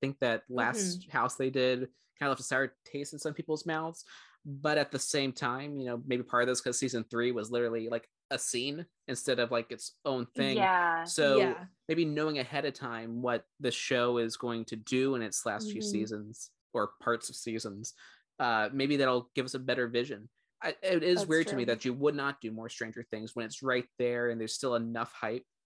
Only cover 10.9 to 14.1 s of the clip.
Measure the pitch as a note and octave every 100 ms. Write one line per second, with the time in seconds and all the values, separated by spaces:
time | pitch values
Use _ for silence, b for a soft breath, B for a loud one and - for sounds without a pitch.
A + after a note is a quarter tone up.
10.9 | E3 E3 - C#3+ C3+ B2+ E3+ F#3 _ -
11.9 | D#3+ D#3 D3+ D#3 D3 B2 D3 D3 - B2+
12.9 | A#2 A2+ A#2 B2 A#2 - - B2+ - -
13.9 | B2+ B2